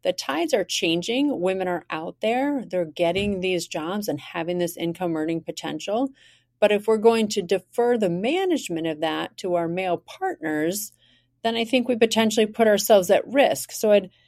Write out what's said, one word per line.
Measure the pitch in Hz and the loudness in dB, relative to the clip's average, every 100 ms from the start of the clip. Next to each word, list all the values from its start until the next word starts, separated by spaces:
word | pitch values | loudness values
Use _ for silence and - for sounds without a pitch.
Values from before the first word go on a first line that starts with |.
the | 214 | -6
tides | - - 285 339 220 | -4 -6 -4 -2 -2
are | |
changing. | 180 - 175 165 180 247 285 165 | -2 -2 0 -2 -2 -2 -2 0
Women | 180 190 180 | -2 -2 -4
are | 175 - | -4 -6
out | 160 175 - | -10 -10 -4
there. | 214 247 285 285 170 | -2 0 -2 -4 -4
They're | 180 | -4
getting | 160 147 170 185 208 196 | -4 0 0 0 -2 -2
these | 185 180 - | -2 -2 -4
jobs | 170 156 208 202 | -6 -6 -4 -4
and | 240 | -6
having | - 170 165 175 | -8 -6 -4 -2
this | 170 - | -4 -4
income | 165 170 180 160 | -6 -4 -4 -2
earning | 156 165 | -2 -4
potential. | 165 160 156 156 - 220 269 - _ _ _ _ | -6 -10 -8 -8 -4 -2 -4 -6 _ _ _ _
But | 208 | 2
if | 208 208 | 2 2
we're | 220 | 4
going | 226 226 214 | 4 4 2
to | 214 | -2
defer | 170 190 - - 240 240 | -2 -2 -2 0 2 2
the | 190 | 0
management | 175 226 349 381 302 - 165 165 | 0 -2 0 0 0 -2 -4 -4
of | 156 | -2
that | 160 156 165 - | -2 -2 -6 -8
to | 185 | -2
our | 175 165 | -2 0
male | 175 185 175 | -2 -2 -4
partners, | - - 381 - 156 151 160 202 - _ _ _ _ _ | -6 -6 -6 -4 -4 -2 -2 -2 -8 _ _ _ _ _
then | 226 226 | -4 -2
I | |
think | 226 254 247 | 0 0 0
we | 233 | 2
potentially | 226 220 220 220 214 | 2 4 2 2 0
put | 220 220 | 4 4
ourselves | 202 - 208 180 | 4 6 6 6
at | 190 - | 2 4
risk. | 262 247 - - | 2 2 0 -8
So | - 214 | -2 4
I'd, | 202 185 _ | 4 2 _